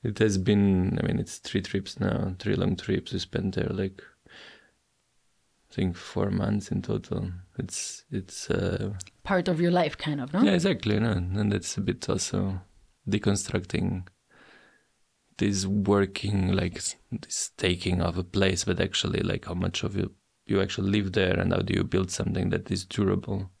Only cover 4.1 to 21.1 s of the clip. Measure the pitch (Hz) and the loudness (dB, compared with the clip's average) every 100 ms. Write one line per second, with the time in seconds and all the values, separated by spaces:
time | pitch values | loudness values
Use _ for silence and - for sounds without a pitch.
4.1 | _ _ - - - _ _ _ _ _ | _ _ -20 -20 -20 _ _ _ _ _
5.1 | _ _ _ _ _ _ - 95 87 - | _ _ _ _ _ _ -2 -2 -2 -6
6.1 | - 98 95 101 104 101 98 95 110 - | -2 0 2 2 0 0 -4 -2 -4 -2
7.1 | 98 95 90 - - - - - - _ | -4 -4 -8 -12 -8 -8 -6 -8 -12 _
8.1 | 104 95 - - 95 95 95 101 98 - | -8 -8 -14 -2 0 0 -2 -4 -6 -12
9.1 | _ - 190 180 165 170 175 156 - 160 | _ -2 0 2 2 2 4 2 -2 -4
10.1 | 143 131 180 220 185 190 175 - 104 113 | -4 -2 2 4 4 2 0 2 2 2
11.1 | 92 90 95 104 101 - - 98 - - | 0 0 0 0 0 -2 -4 -2 -2 -2
12.1 | 95 - 98 98 95 - _ _ _ - | -2 0 -2 -2 -4 -10 _ _ _ -2
13.1 | 104 - 98 - 101 95 - 95 92 90 | 0 2 0 0 -4 -2 -2 0 -2 -8
14.1 | _ _ - - - - _ _ _ _ | _ _ -20 -20 -20 -20 _ _ _ _
15.1 | _ _ - 104 98 95 104 98 101 98 | _ _ -2 0 0 0 2 4 4 4
16.1 | - 101 101 92 95 90 - - - _ | 0 0 2 2 2 0 -4 -8 -8 _
17.1 | 113 - - - - 92 90 - 90 90 | -10 -8 -8 -8 -2 0 2 2 2 2
18.1 | 87 92 98 95 92 - 90 - - - | -2 -2 2 2 2 0 0 0 0 -2
19.1 | - 90 95 - 90 92 90 - 98 95 | 0 0 -2 -4 -2 -2 -2 -4 -2 -4
20.1 | - _ _ - 101 95 - 98 101 95 | -6 _ _ -2 0 2 0 2 2 2